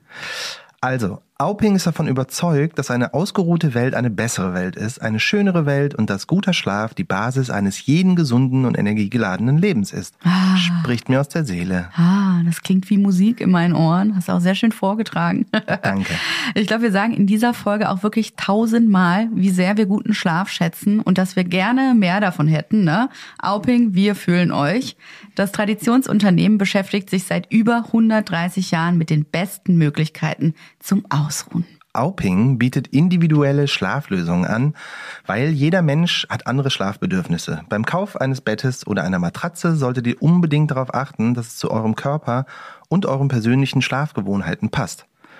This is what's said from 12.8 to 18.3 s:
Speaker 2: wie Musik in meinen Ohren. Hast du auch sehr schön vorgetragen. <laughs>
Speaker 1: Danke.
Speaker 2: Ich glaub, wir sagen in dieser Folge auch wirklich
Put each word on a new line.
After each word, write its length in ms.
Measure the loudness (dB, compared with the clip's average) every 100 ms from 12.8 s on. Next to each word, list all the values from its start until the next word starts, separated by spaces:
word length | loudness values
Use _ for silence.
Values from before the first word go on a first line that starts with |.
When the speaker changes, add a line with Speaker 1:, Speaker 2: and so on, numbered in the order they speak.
| 2
Speaker 2:
wie 80 | 2
Musik 420 | 2 4 2 2
in 120 | 2
meinen 240 | 2 2 2
Ohren. 400 | 2 2 0 -2
Hast 140 | -2
du 40 |
auch 60 | 0
sehr 160 | 0 2
schön 160 | 0
vorgetragen. 760 | 0 -2 -2 -4 -2 -2 -2 -2 -4 -4
<laughs> 180 | -4
Speaker 1:
Danke. 280 | -2 -2 -4 -6 -6 -4 -4 -2
Speaker 2:
Ich 100 | -2
glaub, 160 | 0
wir 100 | 0
sagen 220 | 0 0
in 140 | 0 2
dieser 260 | 2 2
Folge 360 | 0 -2 -2 -2
auch 100 | -2
wirklich 340 | -2 -2 -4